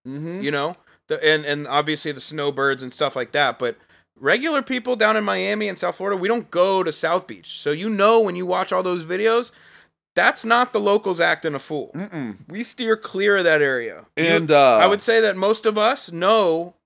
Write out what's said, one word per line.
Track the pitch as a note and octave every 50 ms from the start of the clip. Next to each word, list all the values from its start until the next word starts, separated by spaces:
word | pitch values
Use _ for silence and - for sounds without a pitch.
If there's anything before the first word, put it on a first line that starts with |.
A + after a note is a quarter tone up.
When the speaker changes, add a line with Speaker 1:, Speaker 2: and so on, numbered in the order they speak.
| _
Speaker 1:
Mm-hmm. | B2+ C3+ C#3+ D#3 E3+ F3 F#3+
Speaker 2:
You | E3+ C#3+
know? | D3 C#3+ C#3+ E3 F3 - _ _ _ _ _
The, | - D3+ D3 D#3
and, | D3+ D#3 D3+ D3
and | D3 D3 D3 D3
obviously | B2 C3+ D3 D3 D#3 D3+ D3 - D#3 C#3
the | B2+
snowbirds | - - D3+ D3+ C#3+ D3 C3+ C#3 C#3 C#3 C3+ B2+
and | C3 B2+
stuff | - - D3+ C3+ -
like | C3+ A#2+ - -
that, | D3 C#3+ B2+ A#2 -
but | B2+ A#2+ A2+ - _ _ _ _ _ _ _ _
regular | B2+ C#3+ F#3 B3 C#4 E4 D4+ C#4 -
people | - C4 B3+ - B3 B3+
down | G#3+ A3 G#3+ A3
in | G#3+ G#3
Miami | G3+ G3 F#3 F#3 G3 G#3 G#3+ G#3+ G3+
and | F3+
South | - F3+ F3+ E3
Florida, | - F#3 G3+ G3+
we | F#3 F3+
don't | G3+ A#3 A#3+ E3 -
go | - F3 F3+ G3 F#3+ F#3+
to | F3+ D#3+
South | D3+ - - D#3+ E3+ F#3 F3+
Beach. | - A2 F2+ D#2+ - - -
So, | - D3
you | D3+ D#3+ G3 A3+
know, | G#3+ G3 G3 G#3+ A#3 A3+
when | A3 F#3+ F3
you | F3+ F#3
watch | F3 F3+ F#3 F#3 - F#3+
all | F#3
those | F#3 F3+ F3+ F3 D#3+
videos, | D#3+ F#3 F#3+ G#3+ A3 A3+ A#3+ B3 - - _ _ _ _ - _ _ _ _ _ _ _
that's | - - C4 C#4+ - -
not | A3+ A#3 A#3+ B3 A#3+ -
the | G#3
locals | G#3 G3+ G3+ G#3 - G3 F3 E3
acting | E3+ E3 D#3+ - - D#3+ C#3+
a | C3+
fool. | - - D#3 C#3+ A2 - -
Speaker 1:
Mm-mm. | F3 G3 G3+ F3 D3+ C3 A2 F#2+ - -
Speaker 2:
We | - E3+ G#3+ A#3
steer | - - - A#3+ A3 A3
clear | A3 - - - F#3+ G3+ G#3 G3+
of | F#3+ F3
that | E3 D#3+ D3+
area. | D3 C3+ C3 B2 A#2 G#2+ E2+ D#2+ - _ _
You, | D3+ E3
Speaker 1:
And, | E3 E3 E3 E3 D3+
uh, | D3+ C#3+ C#3 B2+ A#2
Speaker 2:
I | G#2+ F3
would | F#3+ G3+ G3+ -
say | A#3+ A3+ A3+
that | A3 G#3 F#3
most | F#3 F#3+ G#3 A3 A3 -
of | A3 G#3
us | G#3+ G#3 A#3 C#4+ C#4 - F3
know | E3+ E3 F3 G3 A3+ A3 G3 E3 D#3+ E3 E3+ F3+ - _ _